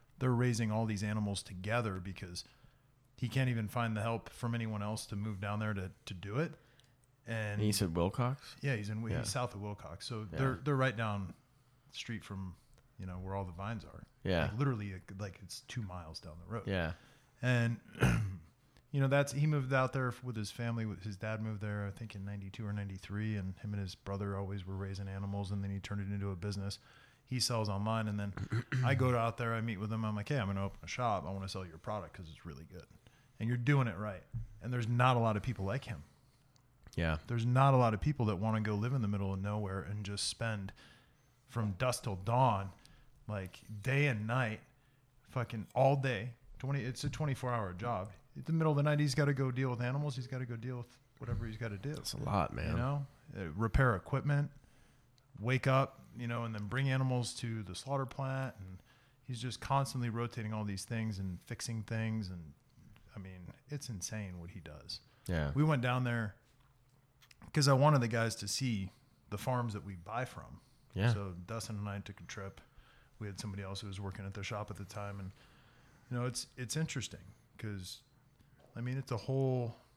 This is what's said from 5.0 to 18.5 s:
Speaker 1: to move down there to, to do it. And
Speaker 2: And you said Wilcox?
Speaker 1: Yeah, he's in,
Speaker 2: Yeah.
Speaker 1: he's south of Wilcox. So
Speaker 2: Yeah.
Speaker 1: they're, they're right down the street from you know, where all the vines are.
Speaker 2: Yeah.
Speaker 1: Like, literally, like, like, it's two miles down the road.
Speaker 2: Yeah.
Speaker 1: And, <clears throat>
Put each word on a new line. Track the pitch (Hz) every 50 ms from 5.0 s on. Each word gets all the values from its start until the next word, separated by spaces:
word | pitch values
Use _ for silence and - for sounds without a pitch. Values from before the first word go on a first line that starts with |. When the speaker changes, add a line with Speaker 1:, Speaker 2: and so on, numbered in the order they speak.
| -
Speaker 1:
to | - -
move | 101 104 110 104 92
down | 104 101 104 107
there | 110 107 104
to, | 98 92 92 - - -
to | - 104
do | 90 87 101 104
it. | 135 165 - - - - - - - - _ _ _ _ _ _ _ -
And | - 113 110 107 104 104 107
Speaker 2:
And | 107
you | 107 101
said | - 104 87 82
Wilcox? | 85 85 92 - - 123 123 139 - - - - -
Speaker 1:
Yeah, | - 139 131
he's | 107 104 101
in, | 107 107 117
Speaker 2:
Yeah. | 110 110 117
Speaker 1:
he's | 117 104
south | - 135 127 120 -
of | 98
Wilcox. | 101 104 101 - - 76 82 - -
So | - 123 107 110 95
Speaker 2:
Yeah. | 80 -
Speaker 1:
they're, | 135 135 127 - 127
they're | 147 143
right | 131 131 - 104
down | 110 113 107 104 101 95 82 - - _ _ _ _ _ _ _ _ _ -
the | -
street | - - - 117 101 -
from | - 101 95 95 92 87 - - - - - - - _ -
you | 92
know, | 95 90
where | 92 92 92 98
all | 98 98
the | 90
vines | 85 85 98 107 117 107 -
are. | - - 87 - - _ - -
Speaker 2:
Yeah. | 92 90 85 76
Speaker 1:
Like, | 69 107 117
literally, | 139 139 127 107 104 101 95
like, | 92 - - 98 95
like, | 104 98 87 - 107
it's | 87 - - -
two | - - 123 107
miles | 92 90 90 82 78 82 -
down | - 85 76 85 87
the | 87 110
road. | 113 -
Speaker 2:
Yeah. | - 98 92 85 78 82 - - - - - _ _ _ -
Speaker 1:
And, | - 123 123 120 117 117 117 - - - - -
<clears throat> | - 127 117 113 107 98 95 82 78 -